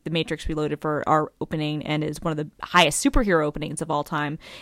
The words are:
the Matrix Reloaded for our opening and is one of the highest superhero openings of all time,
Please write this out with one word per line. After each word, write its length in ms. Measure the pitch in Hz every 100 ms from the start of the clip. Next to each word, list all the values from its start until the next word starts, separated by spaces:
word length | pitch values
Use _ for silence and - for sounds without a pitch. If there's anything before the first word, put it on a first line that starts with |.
| 160
the 40 |
Matrix 380 | 160 160 156 -
Reloaded 320 | 156 151 147
for 240 | 156 147 -
our 280 | 156 156 -
opening 440 | 156 160 151 151 156
and 160 | 151
is 200 | 156 151
one 100 | 165
of 60 | 151
the 120 | 151 - -
highest 380 | 180 156 - 277
superhero 380 | 269 202 165
openings 380 | 151 - 135 -
of 100 | 160
all 140 | 147 147
time, 340 | 151 147 160 - -